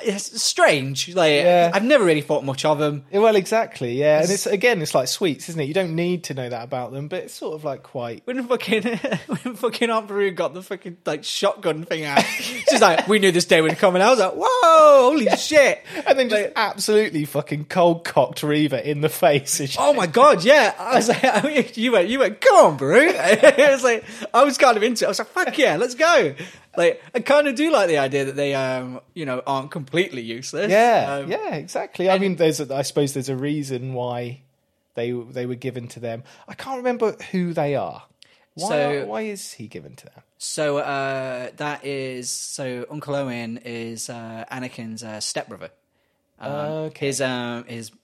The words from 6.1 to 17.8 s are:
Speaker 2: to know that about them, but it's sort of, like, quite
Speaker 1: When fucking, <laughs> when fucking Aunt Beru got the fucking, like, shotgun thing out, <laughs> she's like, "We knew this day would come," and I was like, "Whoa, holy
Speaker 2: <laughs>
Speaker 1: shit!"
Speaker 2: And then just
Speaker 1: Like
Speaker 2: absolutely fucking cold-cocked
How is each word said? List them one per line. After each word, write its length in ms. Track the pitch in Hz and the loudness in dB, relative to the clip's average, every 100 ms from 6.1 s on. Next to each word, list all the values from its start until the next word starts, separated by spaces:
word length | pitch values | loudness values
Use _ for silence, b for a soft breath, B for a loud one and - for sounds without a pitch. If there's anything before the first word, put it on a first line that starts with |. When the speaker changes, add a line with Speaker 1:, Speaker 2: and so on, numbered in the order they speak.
| 180 | -4
Speaker 2:
to 100 | - | -6
know 140 | 135 123 | -8 -8
that 140 | 117 | -10
about 300 | 120 131 120 | -8 -8 -8
them, 160 | 135 147 | -10 -10
but 160 | 180 | -10
it's 100 | - | -10
sort 200 | - 254 | -12 -10
of, 100 | 156 | -8
like, 180 | 151 135 | -8 -10
quite 400 | - 131 120 107 | -10 -10 -10 -10
Speaker 1:
When 180 | - 254 240 | -8 -8 -2
fucking, 360 | 240 - 214 | -4 0 -2
<laughs> 440 | 220 233 - 202 - | -2 -4 -4 -6 -6
when 300 | 208 254 220 | -8 -8 -6
fucking 340 | 247 - 233 | -6 -2 -2
Aunt 160 | 220 208 | -2 -2
Beru 220 | 202 196 | -2 -2
got 240 | 185 165 | -2 -6
the 80 | 170 | -6
fucking, 360 | 185 190 180 175 - | -12 -12 -12 -10 -6
like, 180 | 156 | -6
shotgun 600 | - - 196 208 175 156 | -6 -2 -2 0 -4 -4
thing 200 | 170 165 | -4 -6
out, 180 | 151 143 | 0 0
<laughs> 160 | 220 - | 0 -4
she's 400 | - - - 277 | -8 -2 0 4
like, 280 | 196 160 180 | 6 4 2
"We 100 | 208 | 4
knew 140 | 190 | 4
this 140 | 175 165 | 2 4
day 140 | 170 | 4
would 160 | 156 160 | 4 2
come," 180 | 196 180 | 2 4
and 60 | |
I 60 | 208 | 4
was 100 | 254 | 4
like, 140 | 185 | 2
"Whoa, 760 | - 453 508 339 320 302 277 254 | 0 0 4 6 8 10 8 6
holy 160 | 302 208 | 2 2
Speaker 2:
<laughs> 100 | - | 0
Speaker 1:
shit!" 460 | - 302 247 - B B - | 2 4 4 2 B B 0
Speaker 2:
And 100 | 269 | 2
then 120 | 247 | 2
just 120 | 214 | 0
Speaker 1:
Like 120 | 202 | -2
Speaker 2:
absolutely 680 | - 208 - 202 214 214 160 | -2 -4 -2 2 2 2 -2
fucking 400 | 147 143 - 151 | -4 -4 -4 -8
cold-cocked 800 | 147 185 | -4 2